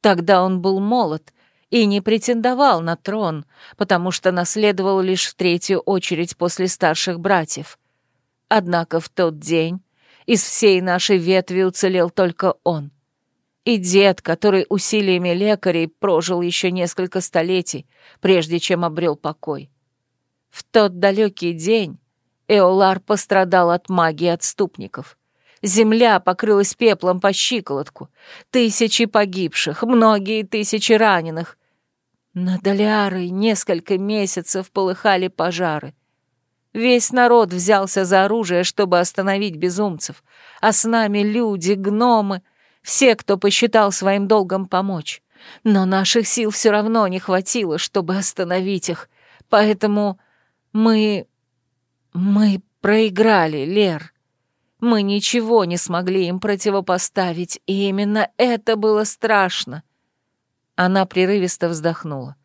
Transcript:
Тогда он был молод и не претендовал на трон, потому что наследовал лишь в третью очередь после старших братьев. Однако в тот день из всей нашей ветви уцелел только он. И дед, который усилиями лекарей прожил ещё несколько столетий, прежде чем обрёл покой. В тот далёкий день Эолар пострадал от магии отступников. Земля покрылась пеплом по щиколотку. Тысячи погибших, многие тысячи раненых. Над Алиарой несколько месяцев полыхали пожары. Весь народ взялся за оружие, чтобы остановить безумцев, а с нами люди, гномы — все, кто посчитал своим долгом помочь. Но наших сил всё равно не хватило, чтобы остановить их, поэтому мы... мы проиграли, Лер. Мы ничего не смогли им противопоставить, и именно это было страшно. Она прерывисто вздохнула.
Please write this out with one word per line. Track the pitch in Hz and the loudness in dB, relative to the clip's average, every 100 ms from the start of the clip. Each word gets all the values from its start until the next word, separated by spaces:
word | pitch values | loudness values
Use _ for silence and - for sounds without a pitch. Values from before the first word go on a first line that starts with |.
Тогда | 214 185 170 190 | 2 2 4 4
он | 185 185 | 4 0
был | 180 190 | 0 -2
молод | 202 247 196 156 _ _ _ _ _ | 0 0 0 -4 _ _ _ _ _
и | 240 214 | 0 2
не | 202 | 0
претендовал | 196 220 214 240 233 247 277 180 | 0 -2 0 0 0 2 2 2
на | 165 170 | 0 -6
трон, | - 214 196 156 143 _ - - | -4 -4 -4 -6 -10 _ -20 -8
потому | 196 180 180 | 0 0 0
что | 180 190 | -2 -2
наследовал | 180 175 - 208 190 190 190 | -2 -4 0 0 0 0 0
лишь | 190 185 - | 0 -2 -4
в | - | -2
третью | 185 170 - 190 | -2 -2 0 -2
очередь | - 190 - 160 170 - | 0 -2 -2 -4 -6 -4
после | 175 - 185 | -4 -2 -4
старших | - 175 160 - 170 | 0 0 0 -4 -4
братьев. | 175 190 156 - 147 - _ _ _ _ _ _ _ | 0 0 -2 -8 -12 -20 _ _ _ _ _ _ _
Однако | 226 175 175 170 165 | 0 2 -2 -2 -4
в | 165 | -6
тот | - 175 156 | -2 -2 -2
день | 156 165 160 180 _ _ _ _ - | -2 -2 -2 -6 _ _ _ _ -2
из | 220 | 0
всей | - - 214 190 | 0 2 4 2
нашей | 185 180 - 196 | 0 -2 2 0
ветви | 170 190 180 185 | 2 0 0 -2
уцелел | 185 180 196 185 175 | -2 0 -2 0 -2
только | - 180 170 190 - | 0 -2 0 -2 -2
он. | - 160 143 _ _ _ _ _ _ _ - | -4 -4 -8 _ _ _ _ _ _ _ -2
И | 226 | -2
дед, | 180 190 196 185 | 2 4 4 2
который | - 165 214 190 170 | -4 0 2 2 0
усилиями | 208 - 220 202 185 180 | -2 -2 -2 0 0 0
лекарей | 175 208 208 190 165 165 | 0 0 0 0 0 -2
прожил | _ 190 165 170 180 | _ 0 0 0 -2
ещё | 175 175 190 | -2 -2 -4
несколько | 180 175 - 185 190 | -2 -4 -4 -6 -4
столетий, | 180 180 170 185 170 135 - _ _ _ | -2 -2 0 -2 -2 -10 -12 _ _ _
прежде | 185 185 160 170 | 2 2 2 -4
чем | - 175 | -2 -2
обрёл | 170 160 170 147 | -2 -2 -2 -2
покой. | 151 156 - 143 139 _ _ _ _ _ _ _ _ | -6 -10 -10 -10 -12 _ _ _ _ _ _ _ _
В | - | -20
тот | - 226 208 175 | -2 2 2 2
далёкий | 196 196 214 196 175 | 0 2 0 -2 -6
день | 170 165 226 185 - _ _ _ _ _ | -4 0 0 0 -10 _ _ _ _ _
Эолар | 208 185 190 190 190 | 4 4 6 4 2
пострадал | _ 208 - 196 185 185 175 | _ -4 0 0 4 4 4
от | 175 _ | 0 _
магии | 185 165 151 170 | 0 0 0 -2
отступников. | 170 - - 190 - 98 - 135 _ _ _ _ _ | -2 -4 -4 -4 -4 -16 -16 -18 _ _ _ _ _
Земля | 208 190 220 220 233 196 | -2 2 4 4 4 4
покрылась | - 180 214 208 196 | 0 -2 2 2 2
пеплом | - 233 196 180 180 | 2 2 2 0 0
по | 196 | 0
щиколотку. | 190 - 247 180 139 143 - 135 _ - - _ | 0 -2 -4 -4 -8 -8 -14 -20 _ -20 -20 _
Тысячи | 254 233 208 226 - 233 | 0 2 2 0 2 2
погибших, | 220 202 185 170 - - 147 | 2 0 -2 -4 -4 -6 -2
многие | 233 247 226 208 196 220 | 2 4 4 2 0 -4
тысячи | 214 220 208 214 - | -4 -4 -2 -4 2
раненых. | 220 220 185 165 160 165 - _ _ _ _ _ _ _ | 4 4 2 -2 -8 -10 -14 _ _ _ _ _ _ _
Над | 185 180 185 | -6 -4 -2
Алиарой | 190 196 208 214 202 185 175 | 0 0 0 2 0 -2 -6
несколько | 185 220 208 - 175 - 190 | -2 0 -2 -2 -4 -2 -2
месяцев | 196 214 196 - 170 190 185 | -2 -2 -2 -4 -6 -6 -4
полыхали | - 190 185 220 190 185 | -4 -2 -2 0 0 -2
пожары. | - 165 170 180 151 139 - _ _ _ _ _ _ _ | -4 -4 -2 -4 -4 -8 -20 _ _ _ _ _ _ _
Весь | 214 240 247 - | -4 2 2 2
народ | 254 240 240 208 | 2 4 4 4
взялся | 180 175 208 190 - | -2 2 2 2 -2
за | 185 190 196 | 2 2 2
оружие, | 226 196 175 | 0 0 0
чтобы | 180 - 196 175 | -2 -2 0 2
остановить | 175 - 196 196 208 160 | 0 -2 -4 -2 -4 -4
безумцев, | 175 180 208 160 - 151 _ _ - - | -4 -2 -4 -4 -10 -12 _ _ -20 -2
а | 208 | 0
с | 208 | 2
нами | 226 226 220 208 | 0 0 0 0
люди, | 208 214 226 196 170 | 0 0 -2 -2 -2
гномы — | 196 196 208 240 226 202 190 _ _ _ _ - | -2 0 0 2 2 0 -6 _ _ _ _ -6
все, | - 269 220 | 2 2 2
кто | - 196 | 0 0
посчитал | 202 196 233 220 202 | 0 0 2 2 2
своим | 190 190 196 202 | 0 -2 0 2
долгом | 214 190 190 190 | 0 2 -4 -2
помочь. | 180 196 185 147 - _ _ - - | -4 -2 -6 -8 -14 _ _ -20 -6
Но | 220 202 185 | 0 2 2
наших | 190 190 233 220 | 0 2 0 0
сил | - 220 | -2 -2
всё | 208 220 | 0 2
равно | 208 214 226 202 | 2 0 0 0
не | 185 | -2
хватило, | - 185 190 247 196 156 | -2 -2 -2 -4 -4 -4
чтобы | - 208 170 190 | -4 -4 -2 -2
остановить | 196 - 180 180 185 190 - | -4 -4 -4 -2 -2 -4 -4
их, | 165 - _ _ _ _ | -8 -10 _ _ _ _
поэтому | 208 214 208 214 208 208 190 _ _ _ _ _ | 4 4 2 0 0 -2 -4 _ _ _ _ _
мы... | 214 220 220 214 202 - _ _ _ _ _ _ _ _ | 0 2 4 2 -2 -8 _ _ _ _ _ _ _ _
мы | 175 190 202 214 190 - _ | -4 0 4 4 2 -6 _
проиграли, | 208 214 220 185 226 208 160 151 | 0 2 2 2 4 4 2 -2
Лер. | 139 196 202 156 160 _ _ _ _ _ _ _ | -2 0 0 0 -10 _ _ _ _ _ _ _
Мы | 233 226 | 0 0
ничего | 196 202 202 240 220 233 | 0 -2 0 -2 2 2
не | 180 175 | 2 -2
смогли | - 175 180 190 175 | -4 -4 -2 -2 -2
им | 185 | -4
противопоставить, | 208 202 214 196 190 185 - - 185 170 175 - - | -4 -2 -2 -2 -2 -2 -2 -4 -4 -4 -8 -10 -6
и | 196 202 | -2 -2
именно | 196 202 214 208 _ | -2 -2 -2 -2 _
это | 247 233 - 226 | 0 0 -2 0
было | 220 214 | 2 0
страшно. | 214 - 226 214 190 - - 139 - _ _ _ _ _ _ _ _ - | 0 -4 -2 0 0 -4 -10 -12 -16 _ _ _ _ _ _ _ _ -2
Она | 180 190 190 | 0 2 0
прерывисто | 180 185 202 180 - 170 | 0 0 2 -2 -2 -4
вздохнула. | 165 165 165 160 143 131 139 | -2 -4 -4 -10 -12 -12 -16